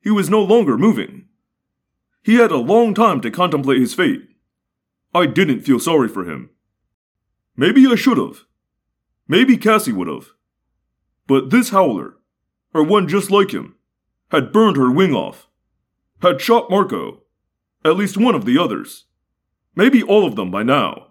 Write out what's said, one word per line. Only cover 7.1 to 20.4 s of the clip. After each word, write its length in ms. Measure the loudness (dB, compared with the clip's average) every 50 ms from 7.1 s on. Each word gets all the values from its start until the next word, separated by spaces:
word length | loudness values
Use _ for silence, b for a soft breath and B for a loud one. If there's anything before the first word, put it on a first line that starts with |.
| _ _ _ _ _ _ _ _ _
Maybe 300 | -2 0 2 6 6 6
I 100 | 6 4
should 220 | 2 0 0 0
have. 280 | 0 -4 -6 -10 -20 _ _ _ _ _ _ _ _ _ _ _ _ _ _ _ _ _
Maybe 280 | -2 0 2 4 4 2
Cassie 380 | 2 2 0 0 0 0 -4 -6
would 140 | -6 -6
have. 240 | -8 -10 -12 -14 _ _ _ _ _ _ _ _ _ _ _ _ _ _ _ _ _ _ _ _
But 240 | 0 0 0 0 2
this 180 | 0 0 0 2
howler, 460 | 0 0 2 2 -2 -6 -8 -12 _ _ _ _ _ _ _ _ _ _ _ _ -2
or 100 | -2 0
one 240 | 2 2 0 0
just 240 | 0 -2 -4 -2 0
like 200 | 0 0 0 0
him, 240 | -4 -10 -10 -12 _ _ _ _ _ _ _ _ _ _ _ _
had 200 | -4 -4 -4 0
burned 260 | 0 2 2 2 2
her 140 | 0 0 0
wing 220 | 2 0 0 0 0
off, 340 | -4 -6 -8 -14 -18 _ _ _ _ _ _ _ _ _ _ _ _ _ _ _ _
had 200 | -2 -2 -2 -2
shot 280 | 0 0 0 0 0 0
Marco, 520 | -2 -2 -2 -2 -6 -8 -10 -12 -14 _ _ _ _ _ _ _ _ _ _ _ _ _ _
at 120 | -2 0
least 220 | 0 -2 -4 -2
one 180 | 0 0 0 0
of 100 | -2 0
the 120 | 0 0
others, 480 | 0 0 -2 -4 -8 -10 -14 -18 -20 _ _ _ _ _ _ _ _ _ _ _ _ _ _ _
maybe 260 | 0 2 4 4 2
all 240 | 2 2 2 2 2
of 100 | 0 -4
them 140 | -6